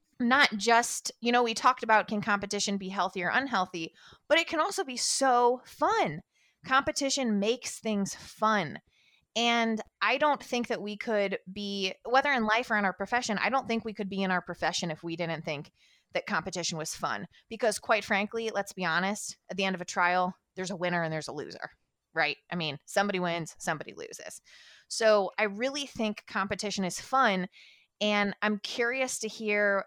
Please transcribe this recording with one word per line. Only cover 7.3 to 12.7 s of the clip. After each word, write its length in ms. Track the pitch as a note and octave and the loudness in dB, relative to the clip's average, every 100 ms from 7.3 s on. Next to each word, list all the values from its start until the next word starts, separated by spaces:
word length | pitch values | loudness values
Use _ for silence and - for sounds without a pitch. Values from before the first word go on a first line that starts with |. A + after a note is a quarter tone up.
| G#3 | 2
makes 400 | G#3 B3 - - | 2 0 -4 -6
things 360 | A3 G3+ F#3+ | -2 -2 -2
fun. 640 | - - - G#3+ G#3+ D#3 - _ _ _ _ _ A3+ | -6 -14 -2 2 2 0 -8 _ _ _ _ _ -2
And 440 | A#3 A#3 A3+ A3 - - | 2 2 2 -2 -6 -2
I 160 | G#3 A#3+ | 0 2
don't 260 | D4+ C#4 | 2 2
think 260 | - A#3+ A#3 | -2 -4 -2
that 120 | G3+ | -4
we 160 | G#3 G#3 | -6 -8
could 420 | A#3+ G#3+ G3 G3 - | -2 0 0 -4 -8
be, 400 | G3+ G3+ G3+ F#3+ - G#3 | -10 -6 -4 -4 -6 2
whether 240 | B3+ C#4+ | 2 4
in 140 | B3+ G#3+ | 2 2
life 240 | A3 B3+ | 2 2